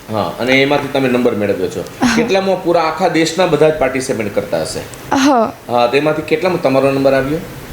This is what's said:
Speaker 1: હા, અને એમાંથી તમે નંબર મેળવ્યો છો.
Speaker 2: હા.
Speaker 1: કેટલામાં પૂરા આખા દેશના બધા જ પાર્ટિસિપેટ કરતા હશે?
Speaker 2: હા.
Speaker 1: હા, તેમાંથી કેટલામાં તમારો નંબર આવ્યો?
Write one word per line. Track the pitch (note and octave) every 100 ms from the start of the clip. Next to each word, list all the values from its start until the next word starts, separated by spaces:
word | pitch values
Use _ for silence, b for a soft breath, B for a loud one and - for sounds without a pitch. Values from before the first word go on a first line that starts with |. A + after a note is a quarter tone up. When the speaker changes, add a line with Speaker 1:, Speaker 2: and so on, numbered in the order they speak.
| -
Speaker 1:
હા, | G#2+
અને | F2+ - A#2+ C3
એમાંથી | C#3 C#3+ C3+
તમે | C3+ C3
નંબર | B2 A#2+ G2+
મેળવ્યો | G2+ F#2 F2+
છો. | F#2+
Speaker 2:
હા. | - - B3 A2+
Speaker 1:
કેટલામાં | - F#3+ G3 F#3
પૂરા | E3 E3+
આખા | D#3+ D#3 F3+
દેશના | D#3+ D#3+ - F3+
બધા | D3 D#3
જ | D3+
પાર્ટિસિપેટ | C3 C3 B2 A2 G#2 G2+
કરતા | - E2
હશે? | D#2 - - - - C#4
Speaker 2:
હા. | C4+ B3+ A3 - -
Speaker 1:
હા, | A#2+ A#2+
તેમાંથી | C#3 D3+ D#3
કેટલામાં | D3+ D#3 F3+ F3
તમારો | C3+ C3+ C3+
નંબર | C3+ C3+
આવ્યો? | C3+ C3+ D#3+ - - -